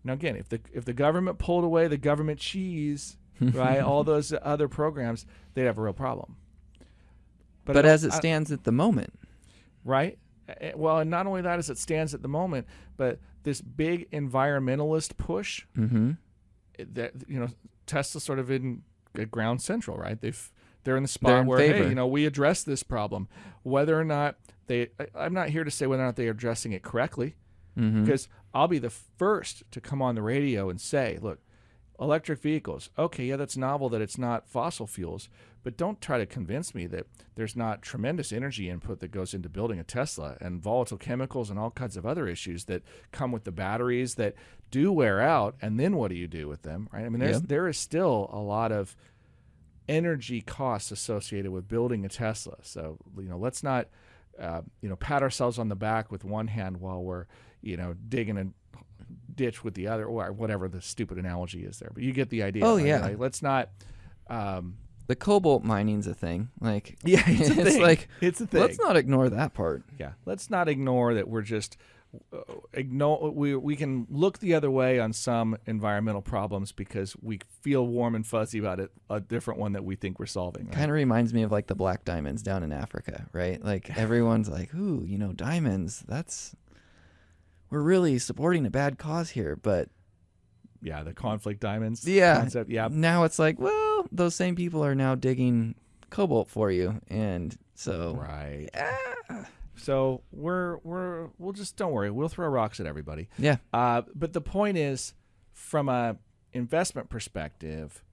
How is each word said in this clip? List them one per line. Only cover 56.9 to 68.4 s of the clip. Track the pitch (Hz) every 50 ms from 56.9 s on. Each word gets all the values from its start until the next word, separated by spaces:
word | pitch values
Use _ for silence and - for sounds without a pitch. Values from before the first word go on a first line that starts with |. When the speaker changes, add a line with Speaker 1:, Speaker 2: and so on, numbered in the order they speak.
| 92 90
Speaker 1:
we're, | 90 92 90 90 87 - - - - - _ _ -
you | 110 95
know, | 82 87 87 87 92 107 113
digging | 120 127 113 104 107
a | 101 95 95 - _ _ _ - - - _ - - - - - - - - -
ditch | - 131 120 110 - -
with | 117 95
the | 98 90
other, | 104 113 110 110
or | 110 117 113 95 92
whatever | 98 104 113 110 107 98 90
the | 92 90 92
stupid | - - - - 113 - 92
analogy | 90 90 92 87 87 90 90 - 87 90
is | 95 95 -
there. | - - 113
But | 123 120
you | 131
get | 127 131 135 120
the | - 113 104
idea, | 98 98 107 214
Speaker 2:
Oh, | 226 226
Speaker 1:
right? | 196 151
Speaker 2:
yeah. | 143 156 127
Speaker 1:
Like, | - 95 101 104
let's | 123 135 - - -
not, | 139 135 135 123 - - - - - - - - - - - -
um, | - 120 117 104 101 95 92 87 87 92 110 - - - - -
Speaker 2:
The | - 131
cobalt | - - 196 208 208 185 160 139 117 -
mining's | 107 110 101 104 107 107 104 101
a | 98 85
thing. | - - 85 85 87 110 123 - -
Like, | - 113 104 104 - - - -
Speaker 1:
<laughs> | -
Yeah, | 165 185 - -
it's | - - - - 147
a | -
Speaker 2:
<laughs> | -
it's | - 190 -
Speaker 1:
thing. | 262 175
Speaker 2:
like, | 170 160 - - - - -
Speaker 1:
It's | - 180 175 -